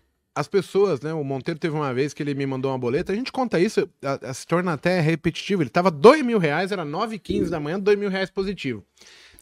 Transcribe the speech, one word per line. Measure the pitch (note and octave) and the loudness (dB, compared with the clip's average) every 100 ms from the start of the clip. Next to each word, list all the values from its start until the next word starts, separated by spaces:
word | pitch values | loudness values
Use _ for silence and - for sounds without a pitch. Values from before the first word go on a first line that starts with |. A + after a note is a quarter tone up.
| _ _ _ | _ _ _
as | - A#3+ | -8 -2
pessoas, | G3 - F#3+ G3+ C3+ | -2 0 0 0 0
né? | D3 | -4
O | D#3+ | -6
Monteiro | C#3 C3+ C#3+ D#3+ | -6 -6 -6 -4
teve | E3+ | -4
uma | D3+ C#3 | -2 -2
vez | B2 C#3+ | 0 -2
que | - | -4
ele | D3 | -6
me | C#3 | -4
mandou | C#3 C3 C3+ | -4 -2 -4
uma | C3 | -2
boleta. | A#2+ C#3+ F3+ | -2 -2 -2
A | G3+ | -4
gente | C4 | -4
conta | - B3 E3+ | -4 0 2
isso, | G#3+ - D#3 - | 2 0 -2 -4
a, | C#3 C3+ B2 | -6 -6 -6
a, | |
se | C3 - | -10 -2
torna | E3+ F3+ | -2 0
até | D3 F3 F#3 | -2 0 2
repetitivo. | D#3 E3 E3 - - G3 | 2 0 -2 -4 -4 -2
Ele | B2+ | 0
tava | F3 F#3 | 2 2
dois | D3 G3 D#4 | 8 8 8
mil | B3 A3+ | 4 2
reais, | D#3+ D3+ F#3+ | 2 0 -2
era | G3 | -4
nove | D3 E3 A3+ G#3+ | -4 -4 -4 -6
e | |
quinze | - G3+ F3+ | -4 -2 -2
da | E3 | -2
manhã, | D3 F#3+ | -4 -2
dois | G3 G3+ | 2 2
mil | G3+ | 2
reais | F#3+ F#3+ | -2 -4
positivo. | - F#3+ F#3 C#3 G#2+ - _ - - - - | -4 -4 -4 -6 -6 -12 _ -20 -20 -20 -20